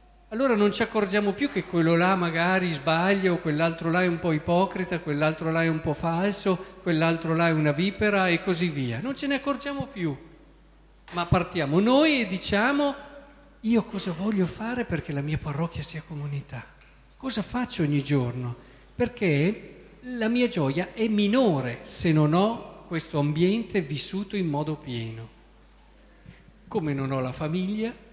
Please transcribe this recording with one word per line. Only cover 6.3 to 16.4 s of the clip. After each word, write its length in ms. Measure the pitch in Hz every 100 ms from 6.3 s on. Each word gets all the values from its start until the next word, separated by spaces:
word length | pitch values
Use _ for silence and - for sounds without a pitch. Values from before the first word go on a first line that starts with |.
| 196 202 180 - -
quell'altro 540 | - 165 165 165 165 165
là 140 | 170
è 20 |
una 220 | 160 151
vipera 540 | 147 190 196 214 202 185
e 140 | 170
così 280 | - 175 175
via. 300 | 143 127 117
Non 120 | 220 269
ce 120 | 285
ne 80 | 277
accorgiamo 500 | 277 277 285 277 262
più. 320 | 208 170 135 - - - - - - - - -
Ma 160 | 175 170
partiamo 520 | 185 175 175 143 160
noi 420 | 214 262 311 277
e 60 | 214
diciamo: 680 | 185 - 202 233 285 285 269 - - - - - -
"Io 240 | 220 233
cosa 280 | - 196 -
voglio 340 | 160 202 208 175
fare 380 | - 220 247 233
perché 260 | 160 -
la 100 | 143
mia 160 | 147 151
parrocchia 460 | 156 139 165 -
sia 180 | 151 160 -
comunità? 720 | 151 143 143